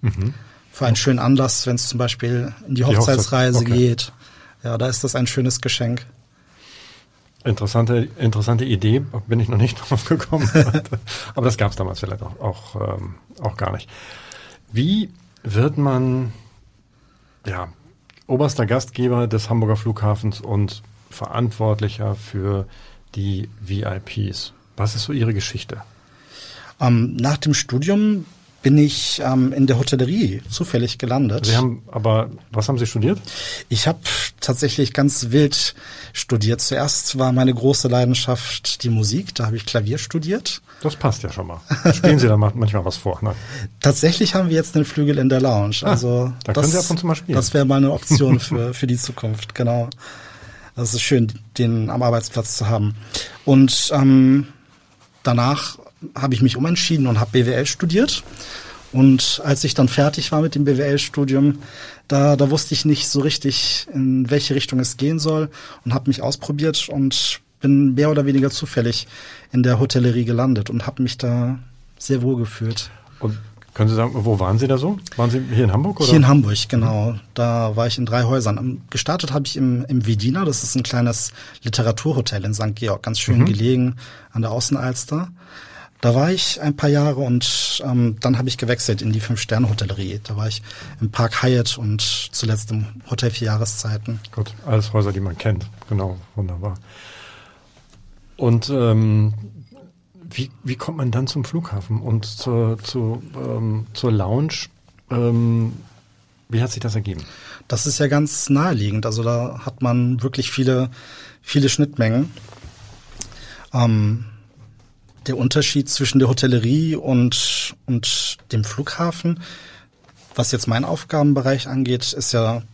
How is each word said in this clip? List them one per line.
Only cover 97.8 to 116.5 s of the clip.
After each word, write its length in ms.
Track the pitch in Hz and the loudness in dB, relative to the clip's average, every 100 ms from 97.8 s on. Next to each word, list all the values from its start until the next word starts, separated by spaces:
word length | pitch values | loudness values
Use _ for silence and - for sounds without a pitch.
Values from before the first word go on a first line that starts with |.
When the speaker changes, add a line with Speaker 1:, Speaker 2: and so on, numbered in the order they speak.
| _ - - - - - | _ -20 -20 -20 -20 -2
Speaker 1:
Und, 340 | 127 117 113 | 2 2 2
ähm, 640 | 139 120 110 110 107 107 107 - - 120 - - _ _ - 170 | 0 2 4 4 4 2 0 -8 -16 -20 -20 -20 _ _ -20 -16
wie, 220 | - 131 - | -8 -8 -8
wie 120 | - 123 | -8 -8
kommt 220 | - 160 | -6 -4
man 140 | 131 | -2
dann 160 | 113 131 | -2 -2
zum 180 | 151 120 | -4 -4
Flughafen 560 | 165 170 101 92 110 | -6 -4 -8 -4 -4
und 240 | 107 110 107 | -2 -2 -2
zur, 540 | - - 117 113 113 | -8 -2 0 0 -2
zu, 400 | - 127 113 117 - 131 | -6 -4 -2 -4 -8 -10
ähm, 480 | 127 117 113 107 110 | -6 -4 -2 -4 -6
zur 180 | - 127 | -4 0
Lounge? 560 | 107 95 113 156 - - _ _ _ _ | 0 0 0 -2 -4 -12 _ _ _ _
Ähm, 600 | 123 120 117 117 117 113 110 - - _ _ _ _ _ | -2 2 2 2 2 0 -6 -16 -20 _ _ _ _ _
wie 120 | 113 | -2
hat 100 | 123 | -2
sich 100 | 117 | -2
das 140 | 117 107 | -4 -4
ergeben? 280 | 104 85 73 - - - - | -4 -8 -12 -18 -20 -20 -6
Speaker 2:
Das 160 | 113 - | -4 -2
ist 120 | 135 | 0
ja 80 | 147 | 2
ganz 420 | 147 147 - - | 2 0 -2 0
naheliegend. 560 | 139 170 139 104 107 110 | 2 2 0 0 -2 -2
Also 180 | 110 | -2
da 380 | 117 120 120 123 - | 0 -2 -4 -8 -12
hat 160 | - | -4
man 400 | 127 120 123 123 | 0 2 2 0
wirklich 300 | 131 131 127 | -2 -4 -4
viele, 380 | - 127 127 127 - - - - - | 0 2 2 0 -6 -20 -20 -20 -20
viele 280 | - 147 135 | -2 2 2
Schnittmengen. 600 | - 147 143 113 113 165 - - - - - - - - - - - - - - | 2 0 2 2 2 0 -6 -20 -20 -20 -20 -20 -20 -20 -14 -12 -12 -20 -20 -6
Ähm, 520 | 127 120 110 104 110 - - - _ - - - _ _ - - | 2 4 4 2 0 -6 -16 -20 _ -20 -20 -20 _ _ -16 -8
der 100 | 131 | -2
Unterschied 520 | 127 151 143 147 131 | 0 2 0 0 -2
zwischen 300 | - 131 139 | -2 2 4
der 80 | 131 | 4
Hotellerie 680 | 123 127 | 4 4